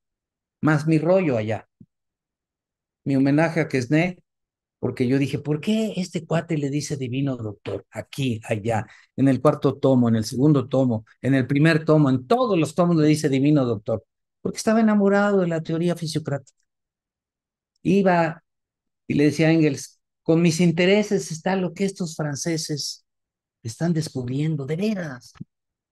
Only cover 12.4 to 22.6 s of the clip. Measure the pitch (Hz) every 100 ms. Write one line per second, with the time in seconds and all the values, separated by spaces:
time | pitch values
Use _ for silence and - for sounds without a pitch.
12.4 | 240 180 147 - 175 165 151 151 156 131
13.4 | 143 151 123 107 - 110 _ _ _ _
14.4 | 190 - - 220 220 208 196 202 208 196
15.4 | 170 165 160 160 175 170 160 156 156 139
16.4 | - _ _ _ _ _ _ _ _ _
17.4 | _ _ _ _ 170 196 190 175 165 -
18.4 | _ _ _ _ _ _ - - 151 143
19.4 | 156 165 156 123 - _ _ _ - 165
20.4 | 170 160 175 165 180 208 208 196 - 156
21.4 | 185 190 180 165 196 - 170 160 151 139
22.4 | 170 160